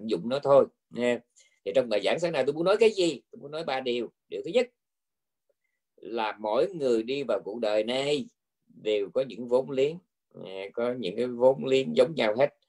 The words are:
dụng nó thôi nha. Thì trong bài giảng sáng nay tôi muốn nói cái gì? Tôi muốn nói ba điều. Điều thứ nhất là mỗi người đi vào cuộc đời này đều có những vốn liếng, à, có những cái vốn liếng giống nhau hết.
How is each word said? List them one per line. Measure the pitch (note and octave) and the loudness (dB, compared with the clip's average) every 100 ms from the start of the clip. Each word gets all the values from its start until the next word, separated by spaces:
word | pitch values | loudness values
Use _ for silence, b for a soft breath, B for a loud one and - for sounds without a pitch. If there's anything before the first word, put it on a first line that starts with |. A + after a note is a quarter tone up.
| A2+ | -4
dụng | E2+ A2+ | -4 -2
nó | C3+ | -2
thôi | C3+ C#3 - _ _ | 4 6 6 _ _
nha. | A2+ A#2+ A#2 - _ b b | -4 -2 -2 -6 _ b b
Thì | - | -2
trong | C3+ B2 | 0 2
bài | G#2 | 0
giảng | G2+ C3+ | 0 -2
sáng | E3+ | -2
nay | D#3 C3 | -2 -2
tôi | |
muốn | D3 | 0
nói | F3 G#3 | 2 4
cái | A3 | 4
gì? | G3 F3 B2 _ | 4 0 -2 _
Tôi | - | -20
muốn | C#3+ | -12
nói | D3 | -8
ba | C3 C3 | -6 -4
điều. | B2+ A#2+ A2 _ - | -2 -4 -4 _ -14
Điều | F#2 | -10
thứ | E3 | -2
nhất | A3 B3 _ _ _ _ _ _ _ _ _ _ _ _ _ | 0 0 _ _ _ _ _ _ _ _ _ _ _ _ _
là | - A#2 A2 G2+ | -8 -4 -4 -4
mỗi | G#2+ A2+ E3 | -2 0 0
người | F3 C3 A#2 | 0 0 2
đi | A2+ C#3 | 0 -4
vào | A#2+ G2+ | -2 -4
cuộc | F2+ A#2 | -4 -4
đời | A2 G#2+ | 0 0
này | G#2+ C3 C#3 D3 A#2 _ _ _ _ - | 0 -2 0 -2 -4 _ _ _ _ -8
đều | G2+ G#2+ F#2+ | -2 0 0
có | B2 | -2
những | C3+ G2+ B2 | -4 -6 -2
vốn | B2 D3 | 0 0
liếng, | C3 C#3+ E3+ _ _ _ F2+ | 0 0 -2 _ _ _ -18
à, | F2+ F#2+ G2 | -14 -10 -10
có | - A#2+ B2+ | -4 -4 -4
những | F#2+ G#2+ | -6 -4
cái | B2 | -4
vốn | A#2+ B2+ C#3 | 4 4 4
liếng | C3 C3+ C3 - | 2 2 2 2
giống | D3 | 2
nhau | C#3+ A2 A2 | 2 0 2
hết. | D3 - | 0 -2